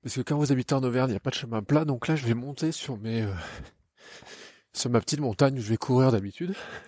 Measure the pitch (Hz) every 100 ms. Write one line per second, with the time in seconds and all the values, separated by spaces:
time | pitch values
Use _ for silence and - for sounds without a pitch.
0 | - - 123 147 147 131 123 135 127 123
1 | 131 101 - - 123 113 101 147 156 127
2 | - 160 123 117 131 139 156 156 - 117
3 | 110 113 107 92 82 - - _ _ _
4 | - - - - - - _ - 127 120
5 | - 143 139 107 139 135 107 110 - 127
6 | 131 113 98 - 180 196 - -